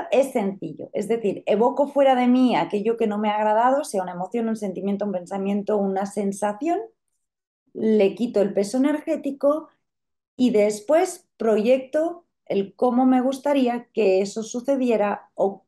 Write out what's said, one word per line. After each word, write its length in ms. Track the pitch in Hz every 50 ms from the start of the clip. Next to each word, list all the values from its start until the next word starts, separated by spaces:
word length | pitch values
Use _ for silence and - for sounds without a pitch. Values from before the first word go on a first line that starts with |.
| - -
es 220 | - 247 269 269
sencillo, 560 | - 233 196 196 196 - 175 - - - - - -
es 140 | - 208 190
decir, 340 | 233 226 226 196 160 - -
evoco 440 | - 208 202 233 262 262 277 285 277
fuera 260 | - 285 277 269 262
de 120 | 247 247
mí 300 | 247 247 254 254 240 196
aquello 400 | 147 170 - - - 196 226 233
que 100 | 226 233
no 120 | 214 208 208
me 100 | 214 208
ha 80 | 208
agradado, 480 | 214 214 214 214 220 240 262 269 285 302
sea 180 | - - 190
una 100 | 180 180
emoción, 360 | 180 175 185 185 - 240 226 226
un 80 | 226
sentimiento, 480 | 220 208 190 175 185 185 202 202 202 208
un 80 | 208
pensamiento, 640 | 180 180 175 175 196 196 190 196 202 208 196 208 214
una 300 | 202 196 196 190 190 202
sensación, 720 | 202 - 214 202 196 196 - 208 208 208 208 294 330 349 403 453 - _ _ _ _ _ _ _ _ _ _ _ _ _ _ _ _ -
le 400 | - 214 220 220 208 196 196 190
quito 260 | - 240 240 - 208
el 140 | 196 196 196
peso 240 | 190 202 202 - 254
energético 880 | 269 302 294 302 - 320 311 - - 277 277 - 277 285 302 320 320 - _ _ _ _ _ _ _ _ _ _ _ _ _
y 160 | - 254 240
después 760 | - 208 208 214 214 - - - 302 339 370 359 - - _ _ _
proyecto 880 | - 220 226 214 214 208 247 262 262 262 - - 302 320 339 339 - _ _ _ _ _
el 280 | - 165 196 196 - -
cómo 300 | - 247 247 233 247 262
me 160 | 254 254 254
gustaría 680 | 240 269 269 - - 285 285 277 254 240 240 240 - _
que 300 | - 226 214 190 190 190
eso 200 | 202 196 - 226
sucediera 880 | 214 220 - 247 240 277 277 254 262 240 226 202 208 202 208 - - _ _
o 320 | - 185 196 196 - _